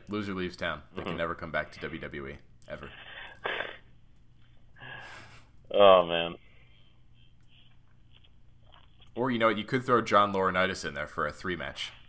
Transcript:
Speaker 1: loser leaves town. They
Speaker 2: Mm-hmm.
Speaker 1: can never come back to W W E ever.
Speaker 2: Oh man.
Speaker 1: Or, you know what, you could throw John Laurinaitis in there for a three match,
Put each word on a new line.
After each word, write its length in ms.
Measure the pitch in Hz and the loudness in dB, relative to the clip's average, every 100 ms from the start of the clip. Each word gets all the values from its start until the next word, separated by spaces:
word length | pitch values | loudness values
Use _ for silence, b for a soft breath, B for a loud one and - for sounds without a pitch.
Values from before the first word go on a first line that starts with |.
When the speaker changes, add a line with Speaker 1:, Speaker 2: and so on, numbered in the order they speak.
| - | -8
Speaker 1:
loser 240 | 104 101 | -6 -4
leaves 240 | 92 90 - | -4 -6 -4
town. 240 | 87 78 - | -6 -6 -10
They 60 | 92 | -10
Speaker 2:
Mm-hmm. 80 | 87 | -8
Speaker 1:
can 60 | 82 | -4
never 160 | 85 85 | -4 -4
come 160 | 82 | -4
back 200 | 76 76 | -4 -6
to 80 | - | -10
W 220 | 76 78 | -10 -8
W 260 | 71 71 69 | -10 -10 -12
E 80 | 71 - - - | -14 -20 -20 -16
ever. 220 | 76 - B B B B B B B B B - - - - - - - - - - B B B B B B B - - | -14 -14 B B B B B B B B B -20 -20 -20 -20 -20 -20 -20 -20 -20 -20 B B B B B B B -20 -4
Speaker 2:
Oh 320 | 101 101 92 85 | 8 10 10 8
man. 300 | 85 85 - - - - - - - - - - - - - - - - - - - - - - - - - - - - 113 | 0 -2 -6 -16 -20 -20 -20 -20 -20 -20 -20 -20 -20 -20 -20 -20 -20 -20 -20 -20 -20 -20 -20 -20 -20 -20 -20 -20 -20 -14 -2
Speaker 1:
Or, 160 | 127 | 0
you 80 | 117 | 4
know 80 | 113 | 4
what, 100 | 104 | 4
you 60 | |
could 220 | - 131 123 | -2 -4 2
throw 160 | 120 | 2
John 320 | 110 101 104 | 4 4 4
Laurinaitis 500 | 98 92 92 95 87 78 | 2 2 2 0 0 -6
in 100 | 71 | -6
there 120 | 76 | -8
for 180 | - 76 | -4 -4
a 60 | |
three 240 | - 92 82 | -4 -6 -4
match, 380 | 67 - - - | -6 -8 -12 -12